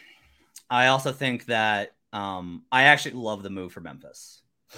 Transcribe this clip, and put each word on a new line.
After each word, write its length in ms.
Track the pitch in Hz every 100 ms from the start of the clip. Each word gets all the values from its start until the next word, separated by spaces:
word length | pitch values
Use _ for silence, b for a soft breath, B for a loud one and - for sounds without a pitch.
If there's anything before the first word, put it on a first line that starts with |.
| b b b b b - -
I 180 | 123 127
also 260 | 135 135
think 320 | 139 135 120 -
that, 500 | 113 110 101 101 _ _
um, 520 | 104 98 92 87 87 -
I 120 | 127
actually 300 | 143 143 147 123
love 260 | 110 104
the 60 | 98
move 220 | 95 90
for 80 | -
Memphis. 600 | 82 71 - - - - _ _ _